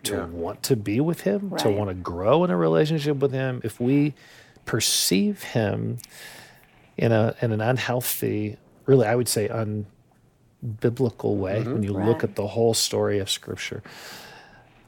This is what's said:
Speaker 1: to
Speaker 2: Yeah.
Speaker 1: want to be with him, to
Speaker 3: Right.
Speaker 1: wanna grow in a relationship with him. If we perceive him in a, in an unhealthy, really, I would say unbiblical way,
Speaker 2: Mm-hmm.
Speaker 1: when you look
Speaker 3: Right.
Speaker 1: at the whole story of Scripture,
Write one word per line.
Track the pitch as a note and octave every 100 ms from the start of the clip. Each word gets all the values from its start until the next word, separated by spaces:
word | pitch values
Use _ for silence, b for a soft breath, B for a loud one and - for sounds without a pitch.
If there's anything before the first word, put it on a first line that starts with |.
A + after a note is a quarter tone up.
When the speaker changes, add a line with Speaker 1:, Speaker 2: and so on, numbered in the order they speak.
Speaker 1:
to | -
Speaker 2:
Yeah. | G2+ F2+
Speaker 1:
want | E2+ E2+ G#2
to | - B2
be | G2+ A2
with | D#3 E3
him, | F#3+ G3+ G3 F#3+
to | A2+
Speaker 3:
Right. | G2+
Speaker 1:
wanna | G#2
grow | F2+ F2 F2 G2 D3+
in | F3+
a | F3+
relationship | E3 D#3+ D#3 D#3+ C#3+ C#3+
with | C#3
him. | C3 C3 B2
If | A2+ -
we | A#2+ C#3+ D3 b b b b b
perceive | - A#2 - - - F#3 G#3 G3+
him | - B2 G#2 G#2+ A2 A#2 b b b b b b b b _ -
in | A#2
a, | A2 A2+ -
in | A#2+
an | G#2+
unhealthy, | A2 B2+ - B2 B2+ - A2 G#2+ G#2+ G#2+ _ _ -
really, | C3+ G#2+
I |
would | A#2+ A#2+
say | - G#2 A#2 G#2+ G#2+ G#2 _ _ _ _ _ _ _
unbiblical | B2 G#2+ A#2+ A#2 B2 - A2+ G#2
way, | F#2+ G#2
Speaker 2:
Mm-hmm. | A#2+
Speaker 1:
when | A2+
you | G#2
look | G2 G2+ A2
Speaker 3:
Right. |
Speaker 1:
at | A2 -
the | G2+
whole | A#2 A#2
story | A2 - G#2+ G#2 G#2
of | F#2+
Scripture, | - - - - - B B B B B B B B B B